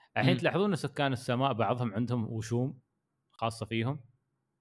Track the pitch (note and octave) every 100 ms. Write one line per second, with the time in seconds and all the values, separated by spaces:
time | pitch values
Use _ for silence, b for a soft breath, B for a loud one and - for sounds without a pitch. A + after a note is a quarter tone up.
0 | _ A2 C3+ F3 E3+ E3+ G#3 E3 C#3 -
1 | C#3 A#2+ - B2 C3+ A2+ G#2 B2 A#2+ G2+
2 | A#2 B2 A#2+ A2+ A2 A#2+ C3 - _ _
3 | _ _ _ - A2+ - G#2+ A2+ A#2+ D3
4 | - _ _ _ _ _